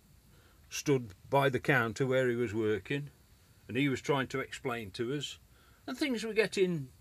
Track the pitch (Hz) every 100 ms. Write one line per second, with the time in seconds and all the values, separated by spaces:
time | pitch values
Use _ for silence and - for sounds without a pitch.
0 | _ - _ - - - - - - 135
1 | 113 - - 139 139 127 - 131 113 104
2 | 131 131 127 120 117 110 107 104 - 143
3 | 143 - - - _ _ - 113 143 123
4 | - 139 123 135 - - 135 117 101 -
5 | 120 147 139 - _ - _ _ - 254
6 | 294 226 220 208 196 208 180 165 131 -